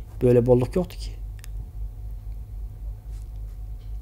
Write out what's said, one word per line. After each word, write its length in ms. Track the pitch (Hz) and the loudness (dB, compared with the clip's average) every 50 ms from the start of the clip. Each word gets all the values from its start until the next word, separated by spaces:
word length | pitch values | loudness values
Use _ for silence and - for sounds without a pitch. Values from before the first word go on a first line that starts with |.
| - - - - | -8 -8 -2 4
Böyle 240 | 127 123 123 123 117 | 6 8 8 10 10
bolluk 300 | 123 123 123 127 - - | 8 8 8 6 4 2
yoktu 220 | 185 175 175 - - | 0 0 0 -2 -6
ki. 200 | - - - - - - - - - - - - - - - - - - - - - - - - - - - - - - - - - - - - - - - - - - - - - - - - - - - - - - - - - - - - | -6 -6 -6 -8 -8 -8 -8 -8 -8 -8 -6 -6 -8 -8 -6 -6 -6 -6 -6 -8 -10 -8 -8 -8 -8 -8 -8 -8 -8 -10 -8 -8 -8 -8 -8 -8 -8 -8 -8 -8 -8 -10 -10 -8 -8 -8 -10 -8 -8 -8 -8 -8 -8 -8 -10 -10 -8 -8 -8 -8